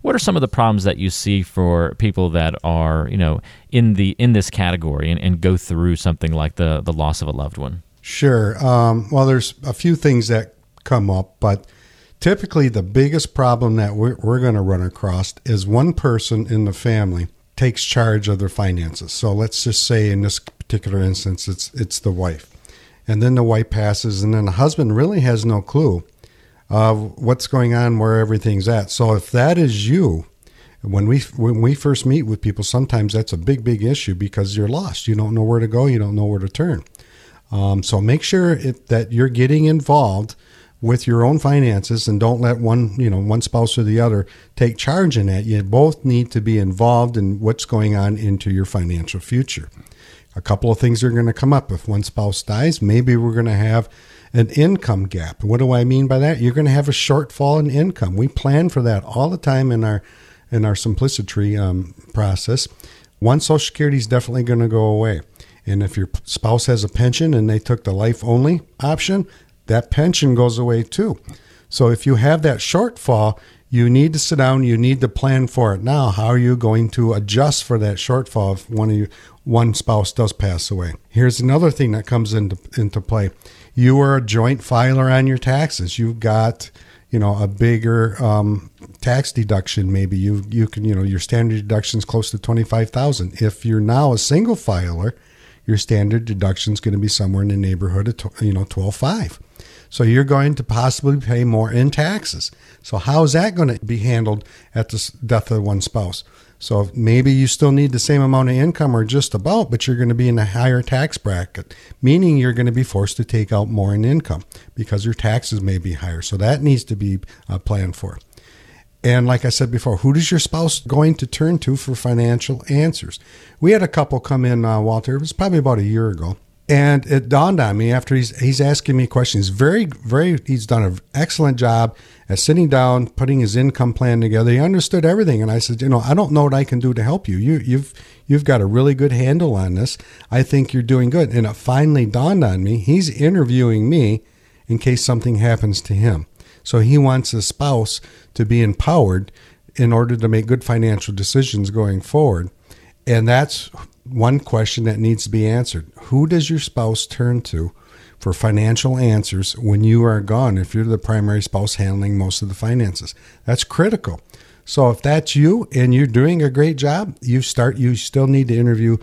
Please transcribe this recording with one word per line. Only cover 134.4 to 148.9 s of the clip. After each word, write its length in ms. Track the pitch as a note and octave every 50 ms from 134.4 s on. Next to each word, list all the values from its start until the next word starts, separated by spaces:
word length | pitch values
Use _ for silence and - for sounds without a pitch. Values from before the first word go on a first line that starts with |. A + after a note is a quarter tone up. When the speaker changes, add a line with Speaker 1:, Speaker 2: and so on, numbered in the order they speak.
| A2+ A#2+
Speaker 2:
He 80 | A#2+ B2+
understood 460 | D3 F3 F#3+ F#3 D#3 - - F3+ D#3
everything. 360 | D#3+ F3+ G#3+ A3 E3 C3 G#2+
And 80 | A2 A2
I 120 | A2 A#2
said, 200 | - - A#2 A2+
"You 80 | C3 C3
know, 120 | B2+ A#2+
I 120 | G#2+ B2 D3
don't 200 | F#3 G#3 C#3+ D3
know 100 | D3+ D3
what 120 | C#3+ C3+
I 100 | C3+ C#3
can 160 | - C3 A#2+
do 120 | A#2+ B2+ B2
to 120 | A#2 G#2+
help 240 | A#2+ D#3 F#3+ - -
you. 80 | F#2
You, 220 | F#2 G#2 C3+ D#3+ D3+
you've, 360 | - B2+ B2 C3+ C#3 - - - - - - - _
you've 160 | - C#3 D3 D3
got 180 | C#3+ C3+ A#2
a 60 | G2
really 300 | G2 G#2 A#2+ C3+ C#3+ C#3
good 160 | C3 C#3 C#3+ B2+
handle 420 | A#2+ B2 C3 D3 E3+ F3 D3+ A2+
on 200 | G2 F#2+ F2+ F2+
this. 220 | F#2 A2+ C3+ - - - - - - - -
I 140 | A2 B2+ C3
think 300 | - - C#3 C3+ - -
you're 100 | B2+ A#2+
doing 260 | A2+ C3 B2+ B2 A#2+
good." 220 | C3 F3 D#3 A2+
And 160 | G#2+ A#2+ A2
it 60 | G#2+ G#2
finally 520 | - - - B2+ C3+ D3+ D#3 D3 C#3 A#2+
dawned 380 | G#2 G#2 A#2+ C3 E3 G3+ F#3+ D3
on 220 | G#2+ F#2 F#2 F#2
me, 140 | G2 A2 A2+
he's 300 | F#2+ F2+ D3+ F#3+ F#3+ D#3
interviewing 800 | G#2+ A2+ C#3+ D#3 F#3+ F#3 D3 A#2+ B2 B2+ B2+ A#2+ A2+ G#2+ G#2+ A#2+
me 360 | D#3+ E3 B2+ G#2 A2 A2 - _ _ _ _ _ _ _ _
in 120 | - A#2 A2+
case 260 | - C3 B2+ A#2 -
something 320 | - B2 A2 - B2 A#2
happens 440 | G#2 A2 A#2+ A#2 A2 - G#2 G2+ - -
to 120 | - G#2
him. 320 | G2 G#2+ A#2+ G2 D#2 D2+ - _ _ - _ _ _ -
So 160 | - - A#2+
he 180 | A2 A#2 C#3 D3
wants 320 | C#3 C3 C3 B2+ A#2+ -
his 160 | - A2+ G2+
spouse 540 | - - - C#3 D3 C#3 A#2 G#2+ G#2+ - - - - - - _ _ -
to 100 | - A#2
be 160 | G#2 A#2+ A#2+
empowered 720 | A#2 G#2+ G2 - - D3+